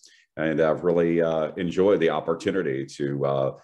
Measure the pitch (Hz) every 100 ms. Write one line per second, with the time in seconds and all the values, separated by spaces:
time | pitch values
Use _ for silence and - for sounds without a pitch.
0 | - _ _ - 80 76 80 73 87 85
1 | 85 85 82 80 78 - 87 85 95 95
2 | 80 76 78 82 101 95 80 65 69 -
3 | 71 69 69 69 67 64